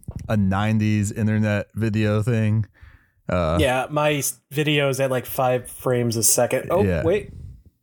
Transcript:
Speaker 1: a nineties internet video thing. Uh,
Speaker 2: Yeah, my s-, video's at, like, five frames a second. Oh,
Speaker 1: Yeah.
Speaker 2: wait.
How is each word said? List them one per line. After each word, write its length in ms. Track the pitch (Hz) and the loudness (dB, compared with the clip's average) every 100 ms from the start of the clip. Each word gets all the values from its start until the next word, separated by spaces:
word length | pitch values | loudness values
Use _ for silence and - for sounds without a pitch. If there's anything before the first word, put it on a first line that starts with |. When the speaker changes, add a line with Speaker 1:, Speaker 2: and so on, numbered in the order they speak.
| - - - | -12 -12 -2
Speaker 1:
a 80 | 107 | 0
nineties 760 | 95 95 107 110 107 107 101 | 2 2 2 2 2 2 0
internet 560 | 113 107 107 107 104 - 101 | -2 0 2 2 0 -2 -4
video 460 | 113 107 107 107 | -2 0 2 2
thing. 440 | 104 113 110 107 101 _ - - _ _ - | 2 0 2 0 -2 _ -20 -20 _ _ -4
Uh, 300 | 90 80 87 | 0 2 2
Speaker 2:
Yeah, 280 | 135 131 123 | 2 0 -2
my 260 | 147 151 147 | 0 0 0
s-, 240 | - - _ | -4 -8 _
video's 480 | 139 151 147 139 127 | -2 0 2 2 0
at, 120 | 135 | 0
like, 140 | 127 - | -2 -4
five 440 | - 127 127 - | -2 0 0 -4
frames 460 | - 147 123 117 113 | -6 -2 0 0 0
a 60 | |
second. 440 | 107 - 120 131 - | 2 2 2 0 0
Oh, 120 | 175 | 0
Speaker 1:
Yeah. 200 | 143 - | 2 2
Speaker 2:
wait. 300 | 160 202 - - - - - _ | 0 0 -4 -14 -16 -18 -20 _